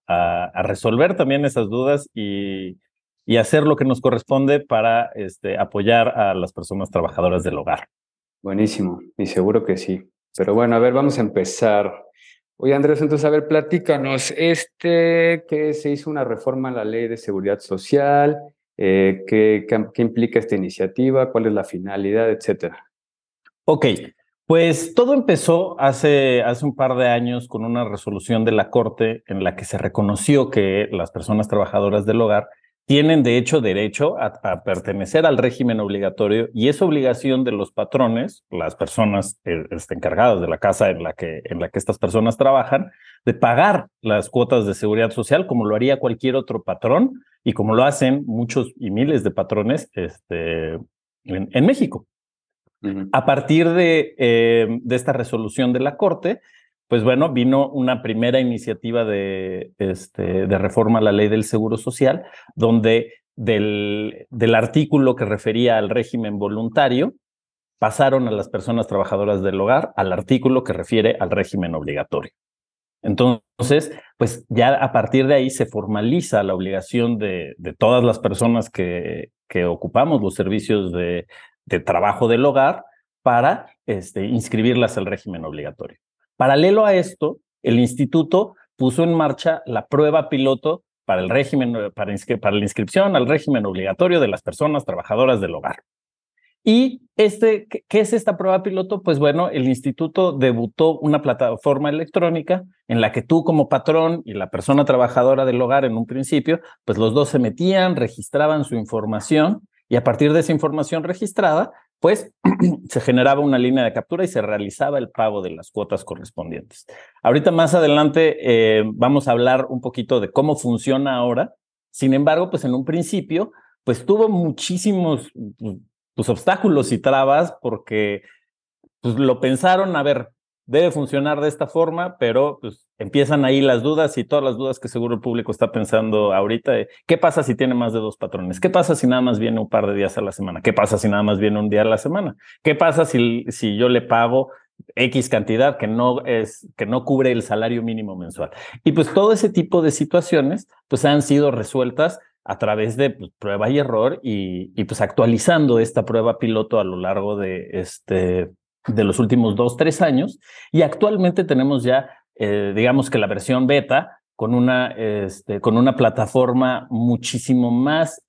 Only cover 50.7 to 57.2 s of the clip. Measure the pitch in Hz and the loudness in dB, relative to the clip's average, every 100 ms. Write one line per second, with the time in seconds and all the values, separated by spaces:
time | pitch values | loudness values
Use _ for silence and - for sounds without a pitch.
50.7 | 82 - _ _ _ - 95 95 123 185 | -8 -14 _ _ _ -10 -8 -4 2 2
51.7 | 277 170 - _ _ _ _ _ _ _ | 2 -2 -4 _ _ _ _ _ _ _
52.7 | _ 101 98 98 131 131 135 147 160 170 | _ -8 -8 -2 -2 0 0 2 2 4
53.7 | 175 170 160 - - 123 117 117 117 110 | 2 4 2 0 -2 2 4 4 4 2
54.7 | 117 120 127 135 123 120 117 107 - 123 | -2 -4 -2 -2 -4 -4 -6 -6 -2 -2
55.7 | 123 139 143 196 165 175 247 _ _ _ | 0 -2 0 -2 0 -4 -6 _ _ _
56.7 | _ - 120 117 131 | _ -2 0 2 2